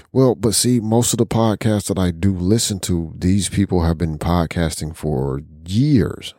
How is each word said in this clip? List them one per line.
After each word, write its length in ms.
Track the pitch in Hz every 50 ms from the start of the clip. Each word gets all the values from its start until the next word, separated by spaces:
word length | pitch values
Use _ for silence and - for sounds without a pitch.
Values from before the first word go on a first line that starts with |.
| - _
Well, 220 | - 131 131 127 104
but 200 | 73 101 110 98
see, 240 | - - 120 123 120
most 340 | 104 110 113 120 - - -
of 40 |
the 80 | 113 117
podcasts 600 | - - 113 113 110 101 - - 110 107 104 -
that 120 | - 95 95
I 100 | 92 90
do 220 | 82 82 90 98 95
listen 440 | 90 90 92 110 117 - - 104 92
to, 320 | - - 92 85 82 78 -
these 320 | - 87 90 98 101 90 -
people 340 | - 98 98 - 95 87 85
have 140 | 82 82
been 200 | 78 85 80 78
podcasting 800 | 73 - 85 87 87 82 80 - 87 82 80 - - 78 76 85
for 460 | - - 76 76 65 69 69 67 69 78 80 78 78 80
years. 640 | 82 95 113 139 151 147 110 85 - - - - - -